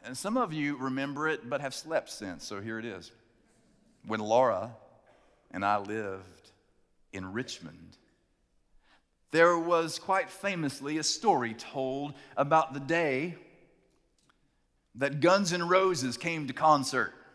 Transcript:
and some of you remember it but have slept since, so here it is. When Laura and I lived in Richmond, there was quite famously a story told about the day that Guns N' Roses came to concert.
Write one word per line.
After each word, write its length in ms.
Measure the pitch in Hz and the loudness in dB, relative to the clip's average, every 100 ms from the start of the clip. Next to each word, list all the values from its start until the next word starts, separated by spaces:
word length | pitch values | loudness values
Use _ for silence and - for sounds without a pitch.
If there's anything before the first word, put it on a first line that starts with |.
and 120 | - 262 | -10 -6
some 200 | 196 247 | -2 0
of 160 | 220 | 0
you 240 | 156 143 143 | 0 -2 -2
remember 500 | 135 131 139 139 156 | -2 -2 -4 -2 -2
it 240 | 151 117 | -2 -4
but 100 | 139 | -4
have 140 | 143 | -4
slept 340 | - 156 160 - | -8 -2 -2 -2
since, 360 | - 98 82 | -10 -10 -10
so 160 | - 101 | -10 -8
here 180 | 107 113 | -8 -8
it 60 | |
is. 260 | 113 95 82 _ _ _ _ _ _ _ _ _ - | -8 -12 -16 _ _ _ _ _ _ _ _ _ -6
When 140 | 110 | -4
Laura 500 | 107 117 127 95 113 117 - _ _ _ _ _ _ | 2 4 4 2 -4 -12 -20 _ _ _ _ _ _
and 140 | 92 | -4
I 140 | 101 104 | 0 0
lived 760 | 98 110 104 95 92 - - _ _ _ _ _ _ | -2 -6 -6 -10 -14 -20 -20 _ _ _ _ _ _
in 200 | 98 92 | -12 -8
Richmond, 640 | 104 131 - 80 - 82 - _ _ _ _ _ _ _ - _ _ _ _ _ | -6 -8 -10 -16 -18 -20 -20 _ _ _ _ _ _ _ -20 _ _ _ _ _
there 260 | 156 170 170 | 6 6 6
was 400 | 165 170 165 - | 2 2 2 -4
quite 320 | - 190 165 | 0 0 0
famously 680 | - 202 185 147 - 135 156 | -6 -4 -2 -4 -4 -6 -2
a 40 | |
story 500 | 151 - 226 156 120 | -2 0 2 2 2
told 600 | 110 - 143 131 135 143 139 - - | -6 -10 -6 -4 -4 -8 -10 -10 -2
about 380 | 143 160 151 | 2 4 2
the 60 | 139 | -6
day 540 | 135 165 160 131 170 165 - - _ _ _ _ _ _ _ _ _ _ _ _ _ | -2 0 2 0 -4 -10 -18 -20 _ _ _ _ _ _ _ _ _ _ _ _ _
that 240 | 117 139 143 | -2 -2 4
Guns 340 | 170 196 185 | 6 6 4
N' 140 | 175 170 | 0 4
Roses 500 | 185 190 165 127 117 | 4 4 2 -2 -4
came 300 | 165 165 139 | -4 -4 -6
to 60 | |
concert. 600 | 127 156 147 131 131 107 - - | 2 6 6 4 0 -2 -6 -20